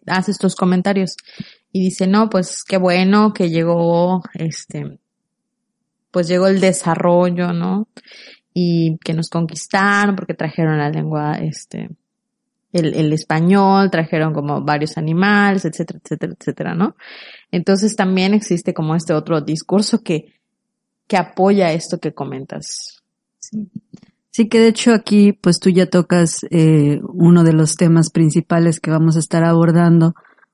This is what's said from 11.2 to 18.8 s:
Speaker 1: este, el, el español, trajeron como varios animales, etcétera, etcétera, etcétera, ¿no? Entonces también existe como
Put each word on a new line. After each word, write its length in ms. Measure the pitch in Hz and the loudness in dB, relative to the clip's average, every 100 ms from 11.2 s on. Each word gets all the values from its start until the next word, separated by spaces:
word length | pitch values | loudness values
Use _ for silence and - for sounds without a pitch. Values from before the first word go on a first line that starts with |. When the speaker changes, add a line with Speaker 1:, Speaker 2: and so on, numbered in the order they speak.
| 151 - | -4 -6
Speaker 1:
este, 520 | 156 - - - 55 - _ _ _ _ _ _ _ | -6 -10 -14 -14 -14 -18 _ _ _ _ _ _ _
el, 220 | 175 156 | -2 -2
el 180 | - 151 | 0 -2
español, 800 | 156 - 156 170 196 196 196 196 | -2 -2 0 2 4 4 4 2
trajeron 440 | 170 156 160 160 | 0 -2 -2 -2
como 280 | 151 147 143 | -4 -4 -4
varios 360 | 143 147 151 165 | -2 -2 -4 -6
animales, 640 | 156 165 202 208 202 190 | -4 0 2 2 2 0
etcétera, 360 | 165 - 160 156 | -4 -6 -10 -10
etcétera, 320 | - - - 175 | -10 -8 -8 -8
etcétera, 360 | - - 165 | -10 -8 -6
¿no? 220 | 170 233 - - - - - - | -2 -4 -4 -20 -20 -20 -20 -8
Entonces 460 | 180 165 190 214 214 | -4 0 0 0 -2
también 380 | 185 185 190 | -2 0 2
existe 400 | 208 - 170 - | 0 0 -4 -4
como 200 | 170 | -4